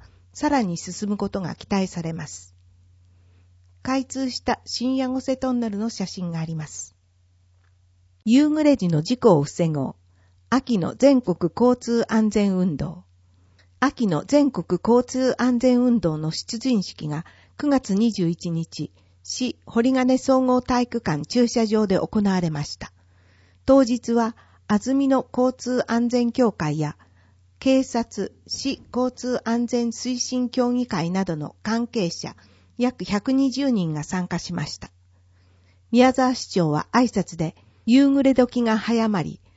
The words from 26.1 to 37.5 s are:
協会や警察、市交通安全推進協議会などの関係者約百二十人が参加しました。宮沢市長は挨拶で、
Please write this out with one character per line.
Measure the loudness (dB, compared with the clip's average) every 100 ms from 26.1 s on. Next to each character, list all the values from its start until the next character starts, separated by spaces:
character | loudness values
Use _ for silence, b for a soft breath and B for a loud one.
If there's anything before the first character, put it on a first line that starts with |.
| 0 0
協 | 2 0
会 | 0 -2 -2
や | -4 -8 b b b b _ -4
警 | 2 2
察、 | 2 -4 -4 -6 -8 -10 -14
市 | -8 -6 -8 -8
交 | -4 -4 -4
通 | -6 -4 -2
安 | -2 0
全 | -2 -2
推 | -4 -6 -6
進 | -4 -4 -2
協 | 0 0
議 | 0 -2
会 | -2 -2
な | -2 -2
ど | -4
の | -8 -10
関 | -4 -2 -2
係 | -2 -4
者 | -4 -12 b b b b -2
約 | -2 -2 -4
百 | -4 0
二 | 2 0
十 | 0 0
人 | 0 0
が | -4
参 | -4 -4 -4
加 | -6
し | -6
ま | -8 -8
し | -10
た。 | -16 _ _ _ _ _ _ _ _ _ _
宮 | 4 4
沢 | 4 0 -2
市 | -4
長 | 0 0
は | 0 0
挨 | 0
拶 | 2 0 -4 -4
で、 | -8